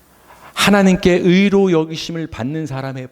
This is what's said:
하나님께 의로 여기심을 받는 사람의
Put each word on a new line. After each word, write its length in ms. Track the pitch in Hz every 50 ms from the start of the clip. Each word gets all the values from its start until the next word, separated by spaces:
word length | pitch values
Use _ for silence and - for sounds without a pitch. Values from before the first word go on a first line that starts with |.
| _ _ _ _ _ _ - - - - -
하나님께 580 | - - 202 202 202 196 190 185 180 - 185
의로 580 | 175 180 - 185 175 190 202 202 190 196 196 190
여기심을 560 | 170 160 160 160 165 156 - - 170 165 160 -
받는 380 | - - 113 131 151 160 160
사람의 420 | 135 135 135 135 135 131 131 127 123